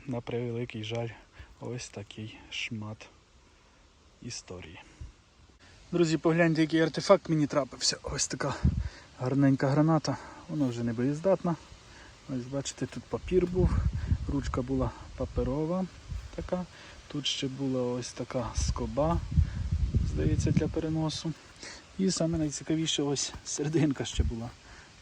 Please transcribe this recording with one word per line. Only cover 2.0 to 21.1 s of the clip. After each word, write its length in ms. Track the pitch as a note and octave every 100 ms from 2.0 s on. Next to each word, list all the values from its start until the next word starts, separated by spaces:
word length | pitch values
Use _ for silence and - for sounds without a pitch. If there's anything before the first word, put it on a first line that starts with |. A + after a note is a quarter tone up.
| G#2 - A2 - -
шмат 560 | - - A2 G#2+ A2 - - _ - - _ _ _ - _ _ -
історії. 580 | A#2+ - - F2+ E2 F2+ - - - - _ - - - - - -
Друзі, 240 | E3+ E3 D#3
погляньте, 440 | E3 E3 E3+ D#3+
який 200 | D#3+ D#3+
артефакт 480 | D#3+ E3 - F#3+ -
мені 180 | D#3 C#3+
трапився. 500 | A#2+ B2+ C3 - -
Ось 260 | - D3 -
така 260 | D3+ - - - - - - - -
гарненька 500 | B2+ C3+ C#3 C3+ C#3
граната. 480 | C#3+ D#3+ D#3 - B2 - - -
Вона 200 | D#3 C3
вже 160 | A#2
не 80 | A#2
боєздатна. 640 | A2+ B2+ D3 F#3 F#3 F3 E3 - - - - - - -
Ось, 180 | C3 B2
бачите, 400 | C#3 C3+ - C3
тут 160 | -
папір 440 | - D3 - F3+ F3
був. 240 | F3+ F3+ - - - - - -
Ручка 340 | C#3 - -
була 280 | B2+ C3+ A#2 - - -
паперова 680 | - - B2 C#3 D#3 F#3 F#3 - - - -
така. 320 | - - F3+ F3 - - - -
Тут 140 | D3 C#3
ще 220 | - C3+
була 340 | C3 C3+ C3
ось 300 | B2 B2 A#2+
така 380 | - A#2+ B2+ A2+
скоба, 680 | - - - A#2+ A#2+ D#3 E3+ - - - - - - - - -
здається, 420 | - D#3 D3+ D#3+
для 180 | - D3+
переносу. 640 | D#3 D#3+ D#3 D#3